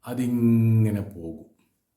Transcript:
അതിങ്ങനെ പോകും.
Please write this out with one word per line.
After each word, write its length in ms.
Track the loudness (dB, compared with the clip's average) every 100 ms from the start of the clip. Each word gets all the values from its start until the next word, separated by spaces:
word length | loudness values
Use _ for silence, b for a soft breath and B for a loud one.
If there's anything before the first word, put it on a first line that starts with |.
അതിങ്ങനെ 960 | -10 -6 -4 0 2 4 4 4 2 -2
പോകും. 420 | -6 -12 -14 -16 -20 _ _ _ _